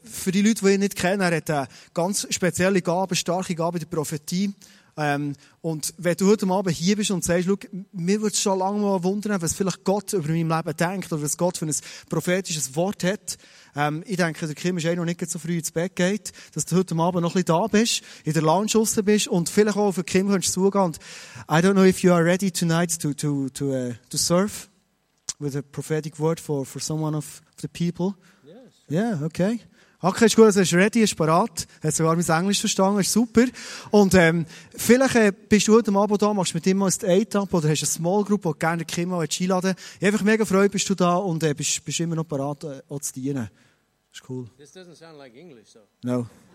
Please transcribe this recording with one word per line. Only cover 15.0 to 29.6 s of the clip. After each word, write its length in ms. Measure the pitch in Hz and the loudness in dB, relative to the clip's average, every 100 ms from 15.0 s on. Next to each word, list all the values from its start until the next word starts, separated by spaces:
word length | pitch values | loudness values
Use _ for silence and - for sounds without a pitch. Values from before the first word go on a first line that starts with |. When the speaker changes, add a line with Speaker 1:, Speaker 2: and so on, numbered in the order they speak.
| 165 | -2
Speaker 1:
nicht 220 | 170 175 | -4 -6
so 120 | 175 | -8
früh 180 | 165 175 | -4 -4
ins 140 | - | -4
Bett 240 | 160 180 - | -4 -4 0
geht, 360 | 180 214 - - - | 0 0 -8 -18 -14
dass 120 | - - | -10 -2
du 100 | 170 | 0
heute 200 | 185 165 | 0 0
Abend 280 | 170 180 | 0 0
noch 80 | 170 | 0
ein 120 | 190 | 0
bisschen 20 | 175 | 2
da 220 | 165 165 | 0 2
bist, 360 | 208 233 - - - | 2 2 -2 -6 -12
in 100 | - | -4
der 100 | 156 | 0
Lounge 240 | 156 170 214 | 4 2 2
draussen 360 | 220 220 - | 2 2 0
bist 240 | 196 214 - | 2 2 2
und 220 | 190 165 | -2 0
vielleicht 280 | - 214 202 | 2 2 2
auch 100 | 208 | 0
auf 80 | 185 | -2
den 100 | 175 | 0
Kim 240 | 185 196 | 0 2
könntest 240 | 196 - | 0 0
zugehen. 300 | - 196 202 | 0 2 2
Und 140 | 185 151 - - - - - | 0 -2 -14 -20 -20 -16 0
I 60 | 151 | 2
don't 180 | 185 | 4
know 100 | 196 | 6
if 200 | 190 185 | 6 6
you 100 | 180 | 4
are 100 | 175 | 4
ready 280 | 165 180 196 | 4 2 0
tonight 480 | - 175 165 175 - | -2 0 0 0 -2
to, 120 | 151 | -4
to, 360 | 139 151 143 135 | -4 -4 -2 -4
to, 220 | - 139 | -4 -4
uh, 220 | 131 123 120 - | -2 -4 -8 -10
to 80 | 156 | -4
serve 500 | - 170 208 - - _ _ _ _ _ - - | 0 0 0 -4 -18 _ _ _ _ _ -14 -8
with 160 | 147 139 | -6 -8
a 80 | |
prophetic 560 | 139 - - 156 156 - | -10 -10 -6 -4 -6 -4
word 200 | 156 165 | -2 -2
for, 260 | - 147 131 | -4 -6 -6
for 140 | 135 | -10
someone 380 | - 156 156 156 | -8 -4 -4 -4
of 240 | - - _ - | -8 -14 _ -16
the 60 | 151 | -14
people. 460 | - 170 170 180 196 _ _ 135 | -6 -4 -2 -4 -6 _ _ -20
Speaker 2:
Yes. 100 | 208 240 _ - | -20 -20 _ -6
Speaker 1:
Yeah, 360 | 151 233 175 156 | -2 -2 -2 -6
okay. 340 | - 185 233 | -2 -2 -2